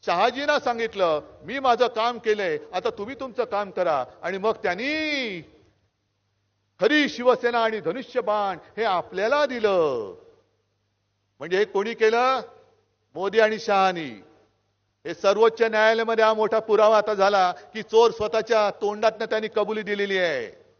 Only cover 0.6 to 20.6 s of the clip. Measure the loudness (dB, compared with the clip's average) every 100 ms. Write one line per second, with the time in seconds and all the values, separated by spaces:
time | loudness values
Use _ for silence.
0.6 | 0 -4 -4 0 0 0 -4 -20 -10 -2
1.6 | 0 2 2 0 -4 -4 -2 -2 0 -4
2.6 | -6 -6 -6 -6 -12 -10 -12 -6 -4 -4
3.6 | -6 -4 -2 0 -4 -8 -10 -4 -4 -2
4.6 | -4 -4 -4 -4 -4 -4 -6 -10 -14 _
5.6 | _ _ _ _ _ _ _ _ _ _
6.6 | _ _ 2 2 0 0 0 2 0 0
7.6 | -2 -2 -6 -6 -6 -6 -2 -2 -2 -6
8.6 | -12 -6 -2 -2 -4 -4 0 0 0 0
9.6 | 0 2 2 0 -6 -12 -20 _ _ _
10.6 | _ _ _ _ _ _ _ _ -4 0
11.6 | 0 0 -2 0 2 2 2 0 -6 -18
12.6 | _ _ _ _ _ -8 -2 2 2 2
13.6 | 0 2 2 0 -8 -12 -20 _ _ _
14.6 | _ _ _ _ -12 -2 2 4 4 4
15.6 | 0 4 4 2 0 2 2 2 0 0
16.6 | 2 4 6 6 2 2 2 4 2 -2
17.6 | -12 -14 0 4 4 2 -4 -4 0 0
18.6 | 0 -2 -4 0 -2 0 -4 -4 -2 -2
19.6 | -2 -4 -4 -4 -2 0 0 -2 -8 -14